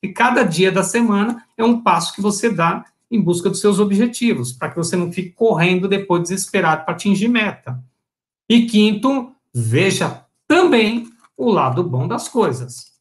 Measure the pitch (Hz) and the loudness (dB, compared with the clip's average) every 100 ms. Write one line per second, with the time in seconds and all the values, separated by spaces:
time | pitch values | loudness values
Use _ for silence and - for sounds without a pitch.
0 | - 185 240 247 220 160 185 180 190 233 | -10 0 0 2 0 2 0 2 0 0
1 | 233 202 214 233 _ - 226 233 - 170 | 0 2 0 -4 _ -2 0 2 2 0
2 | 170 - 202 196 233 180 170 202 - _ | -2 -4 -2 0 -2 0 -2 -2 -10 _
3 | _ 233 170 175 190 - 208 196 208 196 | _ -2 0 0 -2 0 0 2 2 2
4 | 240 233 233 160 123 - 156 170 165 190 | 0 0 -2 -2 -4 -8 -8 -6 -4 -2
5 | 175 175 180 _ 226 160 175 185 190 196 | -4 -6 -10 _ 0 2 2 2 0 -2
6 | 196 175 170 190 - 202 175 156 - 165 | 0 -2 0 -6 -4 -2 0 0 -2 -4
7 | 196 185 226 240 208 - - 127 - _ | 0 0 2 0 -2 -6 -12 -12 -12 _
8 | _ _ _ _ _ 240 233 214 214 220 | _ _ _ _ _ 2 4 4 4 2
9 | 262 269 247 _ _ 123 110 120 190 - | 0 -2 -4 _ _ -6 0 2 2 0
10 | 170 - _ _ _ 320 370 339 320 233 | -4 -6 _ _ _ 4 6 4 2 -2
11 | - _ _ - 254 185 135 127 175 123 | -8 _ _ -6 0 2 0 0 -2 -2
12 | 143 226 - 254 190 123 120 - - _ | -2 -4 -6 -2 0 -2 -10 -16 -20 _